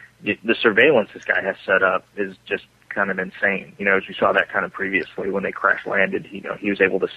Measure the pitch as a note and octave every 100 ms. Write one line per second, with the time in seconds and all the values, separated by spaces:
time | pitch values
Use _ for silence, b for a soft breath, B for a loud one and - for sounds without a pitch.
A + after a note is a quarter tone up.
0 | B _ G#2 G2 A2+ A2 A#2+ G#2 C3+ C3
1 | G2+ - - F#2+ F#2+ F2+ - F#2+ F#2+ F#2
2 | - G2+ F#2+ F#2+ - G2 - _ _ -
3 | G2 F#2+ F#2 - G2+ F#2+ - - G2+ F#2+
4 | - F#2+ G2+ F#2+ F2 G2+ F#2+ - G2 F#2+
5 | - - G2 G2 F#2+ - G2 - - G2
6 | F#2+ F#2+ E2+ G2 - - G#2 G2 F#2+ F#2+
7 | F#2